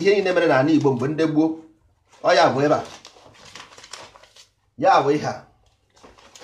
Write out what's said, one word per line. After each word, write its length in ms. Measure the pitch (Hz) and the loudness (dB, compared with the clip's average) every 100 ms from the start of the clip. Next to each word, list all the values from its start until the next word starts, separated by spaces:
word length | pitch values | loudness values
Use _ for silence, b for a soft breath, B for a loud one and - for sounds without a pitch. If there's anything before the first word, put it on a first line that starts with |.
ihe 140 | 185 | 0
niile 180 | 202 185 | 2 0
mere 140 | 175 165 | 0 2
n'ala 240 | 135 143 | 2 2
Igbo 220 | 156 135 | 2 0
mgbe 160 | 120 131 | -2 -4
ndị 160 | 151 160 | -2 -2
gboo. 220 | 151 160 160 - _ _ _ _ _ | 0 -2 -4 -14 _ _ _ _ _
Ọ 100 | - | 0
ya 100 | 175 165 | 2 2
bụ 80 | 123 | 2
ebe 100 | 147 | 0
a. 80 | 123 - - - - - _ - - - - - - - - _ _ _ _ _ - | -2 -4 -18 -20 -20 -20 _ -20 -20 -20 -20 -20 -20 -20 -20 _ _ _ _ _ -4
Ya 220 | 170 175 | 0 2
bụ 80 | 139 | 2
ihe 160 | 151 135 | -2 -4
a. 180 | 107 - _ _ _ _ _ - - - - | -10 -16 _ _ _ _ _ -20 -20 -20 -20